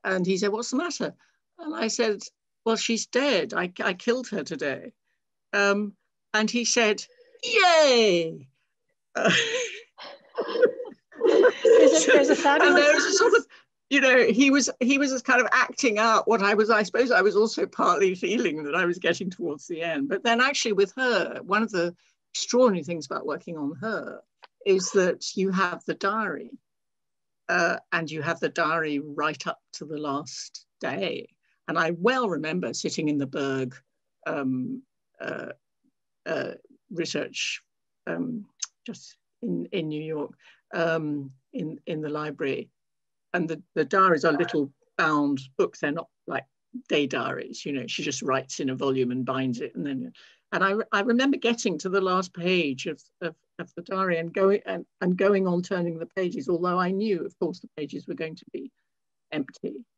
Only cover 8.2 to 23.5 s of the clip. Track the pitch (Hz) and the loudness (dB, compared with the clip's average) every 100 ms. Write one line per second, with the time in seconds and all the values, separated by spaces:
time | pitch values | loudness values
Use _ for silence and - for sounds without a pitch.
8.2 | 165 160 131 _ _ _ _ _ _ - | 0 -6 -16 _ _ _ _ _ _ 0
9.2 | 208 466 453 480 466 392 480 _ - - | 2 2 0 -2 -6 -10 -20 _ -18 -18
10.2 | _ - - - 494 - 480 - _ - | _ -8 -6 2 0 0 -14 -16 _ 0
11.2 | - - 453 - - 466 294 320 - 294 | 4 6 6 6 6 8 8 6 6 6
12.2 | 269 - 285 294 294 285 294 330 - 381 | 6 4 4 4 6 6 6 4 2 4
13.2 | 440 427 - - _ _ _ 277 262 254 | 6 4 2 -20 _ _ _ 2 6 6
14.2 | 233 214 277 277 262 - 247 277 277 262 | 6 6 6 4 2 0 0 2 0 -2
15.2 | - 247 226 254 247 - 262 208 226 214 | 2 2 4 2 0 0 0 2 4 4
16.2 | - 220 196 208 214 220 214 - 247 208 | 4 2 4 4 4 4 2 0 2 4
17.2 | 190 185 220 - - - - 165 196 185 | 4 4 2 0 -4 0 0 4 2 0
18.2 | 185 214 208 151 147 165 175 175 165 165 | -2 0 0 -4 -4 -2 0 0 0 0
19.2 | 180 - 170 151 - 160 165 156 135 196 | -4 -6 -8 -8 -10 -8 -4 -4 -2 -2
20.2 | 240 233 262 285 240 196 196 262 254 214 | 0 2 2 0 -2 2 0 0 0 0
21.2 | 160 - 180 202 220 196 175 175 _ _ | -2 -6 -2 -2 0 -2 -2 -4 _ _
22.2 | _ - - 240 254 185 143 170 139 - | _ -10 0 4 4 4 -4 -8 -6 -8
23.2 | - 143 - | -6 -8 -8